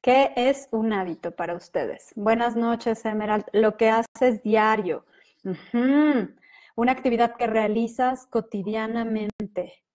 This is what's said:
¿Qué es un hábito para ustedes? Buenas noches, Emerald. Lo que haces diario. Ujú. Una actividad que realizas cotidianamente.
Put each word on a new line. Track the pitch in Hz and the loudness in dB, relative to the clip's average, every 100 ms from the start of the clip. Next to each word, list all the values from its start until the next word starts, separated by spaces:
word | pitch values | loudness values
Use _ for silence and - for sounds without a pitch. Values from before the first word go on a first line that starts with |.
¿Qué | - 262 269 262 | 4 4 4 2
es | 247 269 - | 0 0 -4
un | 226 220 | -2 0
hábito | 214 180 160 170 | -2 -4 -6 -10
para | 165 170 175 | -8 -6 -8
ustedes? | - - 117 - - - | -6 -4 -4 -8 -14 -4
Buenas | 208 226 240 226 | 0 2 0 0
noches, | 233 233 233 220 220 | -2 -2 -2 -4 -4
Emerald. | 214 214 214 202 | -4 -2 -2 0
Lo | 208 214 214 | 2 2 2
que | 220 | 2
haces | 226 233 - 254 220 | 2 -2 0 0 0
diario. | 214 214 214 214 185 151 _ _ _ _ 190 | 0 2 4 2 -2 -6 _ _ _ _ -8
Ujú. | 180 - 240 254 285 302 262 185 _ _ - _ - | -8 -4 0 2 4 4 2 -2 _ _ -20 _ -2
Una | 233 | 0
actividad | 247 262 233 233 240 | 2 0 2 0 0
que | 233 | -2
realizas | 220 214 214 226 - 254 254 - | 0 0 0 -2 0 -2 -2 -4
cotidianamente. | 226 220 208 196 220 220 226 226 220 208 _ 208 - 180 - _ | -6 -4 -8 -6 -6 -4 -4 -4 -4 -6 _ -10 -8 -10 -14 _